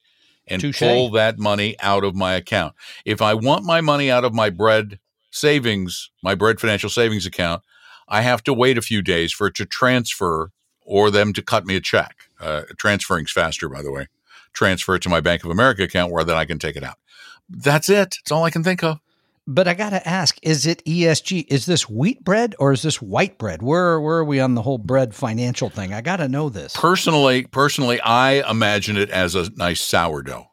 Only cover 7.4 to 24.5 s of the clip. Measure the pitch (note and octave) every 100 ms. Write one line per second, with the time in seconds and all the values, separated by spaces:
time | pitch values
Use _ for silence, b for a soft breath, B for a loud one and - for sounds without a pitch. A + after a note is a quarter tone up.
7.4 | F2 E2+ B B B B - G#2 A#2+ A#2+
8.4 | - B2 B2+ A#2+ - G#2+ F#2 E2+ E2 -
9.4 | G2+ - G2+ - B2+ B2+ A2+ - F2+ D#2+
10.4 | E2+ _ _ _ - G2 G#2+ G2+ G#2 G2+
11.4 | - A2+ F#2 F#2+ - G#2 - - _ -
12.4 | E2 D2+ D#2 - G#2+ G2+ - F2 C#2+ -
13.4 | E2 - D#2+ C2+ D2 C#2 C#2 _ b b
14.4 | b - G#2 F2+ - F2+ F#2 E2+ D#2 E2+
15.4 | E2+ F2 C3 G2+ F2+ F#2 F2 E2+ D#2+ D#2+
16.4 | D#2 D#2 D#2+ D2 C2+ - B B B B
17.4 | - B2 B2 D3+ - G3+ F#3+ - - D3+
18.4 | E3 E3+ E3 F3+ E3 D3+ _ _ _ _
19.4 | - C3 F3+ F3 G#3 G3 - F#3 D3+ -
20.4 | D#3+ D#3 D3 E3+ - E3+ E3 D3+ - F#3
21.4 | - C#3 - E3 - A2 E3 C4+ - G#3
22.4 | A#3+ - C#3 C3+ D#3 - G#2 A2 F#3+ -
23.4 | A2 D#2+ A#2+ E3+ F3+ E3 D3+ E3 D3+ C#3
24.4 | C3